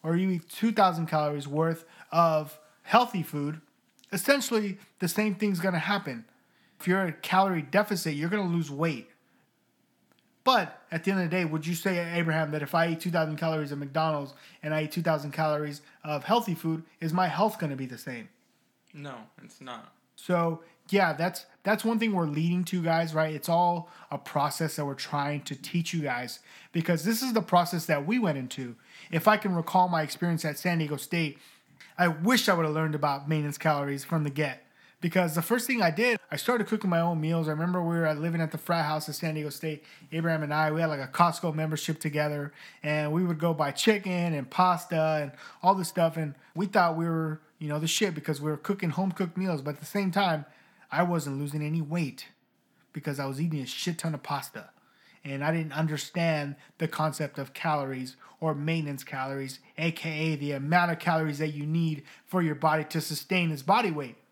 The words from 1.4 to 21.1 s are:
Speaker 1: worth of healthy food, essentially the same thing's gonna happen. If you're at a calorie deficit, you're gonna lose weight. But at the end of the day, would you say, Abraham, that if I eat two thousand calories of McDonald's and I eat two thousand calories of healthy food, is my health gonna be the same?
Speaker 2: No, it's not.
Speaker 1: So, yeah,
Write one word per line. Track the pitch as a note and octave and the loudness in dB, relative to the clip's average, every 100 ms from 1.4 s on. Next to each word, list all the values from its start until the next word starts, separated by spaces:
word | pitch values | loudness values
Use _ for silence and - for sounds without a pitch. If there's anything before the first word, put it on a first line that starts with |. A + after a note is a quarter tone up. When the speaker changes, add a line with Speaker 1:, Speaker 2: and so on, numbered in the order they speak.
| C#3 | -4
Speaker 1:
worth | D3 E3 E3 - - - | 0 0 0 -8 -20 -2
of | E3 E3+ D#3 D3 - - _ | 4 4 4 -2 -14 -20 _
healthy | - G3 F#3 G3 | 4 6 6 0
food, | D#3 D3 C#3+ D#3+ _ _ _ _ _ | -4 -4 -4 -6 _ _ _ _ _
essentially | G3 - C#4+ - A3+ G#3 F#3+ - _ | -4 2 2 4 0 0 -6 -14 _
the | F3 | -2
same | - G#3+ | 0 0
thing's | F#3 G#3 F3+ | 2 0 2
gonna | F#3 F3 | 0 0
happen. | D#3 G3+ D3+ A#2 - _ _ _ _ _ | 0 -2 -2 -10 -12 _ _ _ _ _
If | - | 0
you're | F#3 | 2
at | F#3 | 2
a | |
calorie | - - F#3 G3 F3 | -4 2 4 4 2
deficit, | C#3+ G3 G#3 F#3+ E3 | 2 2 2 0 -2
you're | C#3+ E3 | -2 -2
gonna | G#3 F#3 | 0 0
lose | E3+ D3 | 0 -2
weight. | C#3+ E3 C3 - _ _ _ _ _ _ _ _ _ _ _ _ _ | -2 -2 -2 -10 _ _ _ _ _ _ _ _ _ _ _ _ _
But | - B3 E3+ - _ | 4 4 2 -8 _
at | E3 | -2
the | F#3+ | 0
end | F#3+ | 0
of | E3+ | 2
the | F3+ | 0
day, | |
would | E3 D#3 D3+ | 0 -2 -2
you | |
say, | E3+ G3 F3+ E3+ | -2 0 0 -2
Abraham, | E3+ E3 D#3 D#3 | 0 0 0 0
that | D3+ | -2
if | C#3+ E3+ | 0 2
I | E3+ | 2
eat | E3 | 0
two | F3+ | 0
thousand | E3 D#3 D3+ | 0 0 -2
calories | E3 D#3 D3 | -2 -2 -4
of | C#3+ | -6
McDonald's | C#3+ D3 D#3+ D3+ C#3 - - - | -4 0 0 -2 -6 -14 -20 -12
and | D3+ | -4
I | D#3 | -2
eat | D3+ | -2
two | F3 | -2
thousand | E3 D#3 C#3+ | 0 0 -2
calories | C#3 D#3 D3+ D3 C#3+ - - | -2 0 0 -4 -8 -18 -16
of | - D3 | -6 -6
healthy | C3+ A#3 A3+ | 2 2 2
food, | E3 E3 D#3+ - _ | -2 -2 -4 -6 _
is | E3 | -2
my | F3 F3+ | 0 0
health | C#3+ G#3+ G#3+ | 2 0 0
gonna | D3+ | -6
be | C3+ C3 | -4 -8
the | A#2+ | -10
same? | - A#2+ A2 _ _ _ _ _ _ | -10 -12 -14 _ _ _ _ _ _
Speaker 2:
No, | D3+ C#3+ B2 A2 - | -16 -14 -14 -18 -20
it's | B2+ - | -20 -18
not. | C3 A#2 - _ _ | -14 -14 -14 _ _
Speaker 1:
So, | - - F3 E3+ E3 - _ - | -16 0 2 2 -2 -10 _ 2
yeah, | G3 F3+ | 4 4